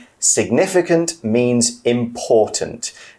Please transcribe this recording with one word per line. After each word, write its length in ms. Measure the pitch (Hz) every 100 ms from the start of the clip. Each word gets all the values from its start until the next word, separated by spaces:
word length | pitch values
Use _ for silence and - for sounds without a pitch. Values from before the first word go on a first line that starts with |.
| - -
significant 920 | - - 95 123 190 180 175 165 170 -
means 580 | 110 117 123 120 117 -
important. 1080 | 120 120 117 - - 113 104 - - - - - -